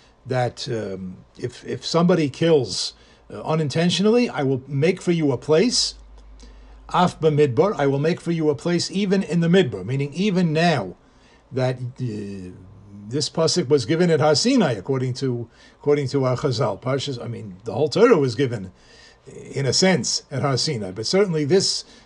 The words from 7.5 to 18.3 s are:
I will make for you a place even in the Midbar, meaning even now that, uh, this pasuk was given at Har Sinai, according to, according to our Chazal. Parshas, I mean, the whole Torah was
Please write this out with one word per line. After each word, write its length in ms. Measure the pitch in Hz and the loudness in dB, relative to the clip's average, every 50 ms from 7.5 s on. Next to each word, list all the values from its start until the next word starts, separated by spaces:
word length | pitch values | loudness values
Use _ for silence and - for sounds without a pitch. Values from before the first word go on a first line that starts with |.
| 113 131 170 202 214 | 4 2 2 2 2
I 100 | - 143 | 0 0
will 120 | 139 135 139 | 0 2 2
make 200 | 147 165 175 - | 0 0 -2 -2
for 120 | - 165 | -2 -4
you 180 | 170 160 156 151 | -2 0 0 0
a 60 | 147 | 0
place 360 | 139 - 170 175 170 - - | 0 -2 -2 -2 -2 -2 -2
even 320 | - 190 208 185 202 190 196 | -2 -2 0 2 0 0 0
in 160 | - 165 170 | 0 0 0
the 80 | 170 | 2
Midbar, 380 | 165 175 196 180 127 101 95 90 | 4 4 4 4 2 -2 -8 -6
meaning 280 | 107 135 135 143 143 139 | -4 -4 -4 -4 -4 -4
even 400 | 170 196 214 180 185 180 160 151 | -2 -2 0 2 2 2 2 2
now 420 | 160 170 175 156 123 98 90 85 _ _ _ _ _ _ _ _ _ _ - | 2 2 2 2 0 -2 -6 -10 _ _ _ _ _ _ _ _ _ _ -8
that, 260 | 120 127 127 127 127 | -4 -2 -2 -2 -2
uh, 720 | 127 127 120 - - 131 117 104 104 101 101 98 98 92 90 92 95 92 92 - - - - 101 104 101 | -4 -8 -12 -10 -8 -8 -8 -8 -8 -10 -10 -12 -12 -14 -16 -16 -20 -20 -20 -20 -20 -20 -20 -20 -18 -12
this 200 | 107 120 151 147 | -6 -6 -4 -4
pasuk 420 | - - 175 165 156 - 180 151 117 | -4 -2 0 0 0 0 0 0 2
was 160 | 151 143 120 | 2 2 2
given 240 | - 165 160 180 170 | 0 0 2 2 2
at 80 | 160 139 | 4 4
Har 160 | 151 151 151 | 4 4 2
Sinai, 380 | - - 233 277 247 185 143 117 | 2 2 2 4 4 2 2 0
according 420 | 98 90 143 135 131 127 127 123 | -4 -4 -4 -4 -2 -2 -4 -4
to, 340 | - 139 131 123 120 117 - _ _ - - _ _ | -4 -4 -4 -4 -4 -8 -12 _ _ -20 -20 _ _
according 280 | - 147 147 147 139 127 | 0 0 0 2 0 -2
to 160 | - 139 131 | 0 0 0
our 100 | 127 127 | 0 0
Chazal. 440 | 123 - 143 123 110 135 107 101 90 | 0 -2 -2 0 0 -2 -2 -4 -4
Parshas, 440 | - 131 135 135 - 143 135 120 - | -4 -4 -4 -4 -4 -6 -8 -10 -10
I 40 | |
mean, 300 | 117 117 107 107 101 90 - - | -12 -12 -12 -12 -14 -14 -12 -12
the 100 | 143 - | -8 -2
whole 160 | 127 151 147 | -2 -2 0
Torah 300 | - 180 220 262 220 156 | 4 4 6 6 6 6
was 160 | 139 127 | 4 0